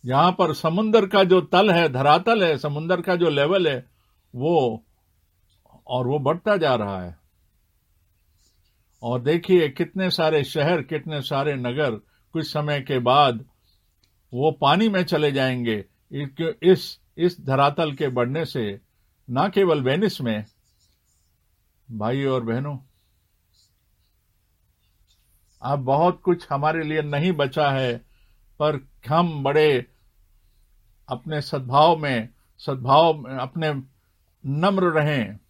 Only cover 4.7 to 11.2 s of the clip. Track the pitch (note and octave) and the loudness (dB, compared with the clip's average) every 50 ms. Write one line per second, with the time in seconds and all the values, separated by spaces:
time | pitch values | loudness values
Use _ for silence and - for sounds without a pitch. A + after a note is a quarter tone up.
4.7 | A2+ A2+ _ _ _ _ _ _ _ _ _ _ _ _ _ _ _ _ _ _ | -2 -6 _ _ _ _ _ _ _ _ _ _ _ _ _ _ _ _ _ _
5.7 | _ - _ - B2+ B2+ B2+ A#2+ C#3 D3+ C3+ C#3 D#3+ F3+ _ A3 G#3 F#3+ D#3+ C#3+ | _ -20 _ -6 -4 -2 0 0 -2 0 0 0 -2 -2 _ 0 0 2 2 0
6.7 | B2+ A2+ G#2+ G2+ G2 F#2 F2+ F2 E2 _ _ _ _ _ _ _ _ _ _ _ | 0 0 0 -4 -6 -8 -8 -10 -14 _ _ _ _ _ _ _ _ _ _ _
7.7 | _ _ _ _ _ _ _ _ _ _ _ _ _ _ _ _ _ _ _ _ | _ _ _ _ _ _ _ _ _ _ _ _ _ _ _ _ _ _ _ _
8.7 | _ _ _ _ _ _ - A#2 B2 B2+ A#2+ C#3+ D#3 E3+ E3+ - F#3 F3+ D#3+ D3 | _ _ _ _ _ _ -8 -6 -6 -2 0 0 -2 -2 2 2 4 4 4 2
9.7 | C3+ - E3+ D#3+ _ F#3+ F#3+ F3+ E3+ - E3 D#3 D#3+ D3+ C3+ - - D#3 C#3+ D#3 | -2 -4 -6 -4 _ -4 -4 -4 -2 0 0 2 2 0 -2 -2 -2 0 0 2
10.7 | F3+ D#3+ C3+ - E3 D3+ C3+ E3 D#3 C#3+ | 0 0 -2 -4 -8 -8 -6 -6 -8 -8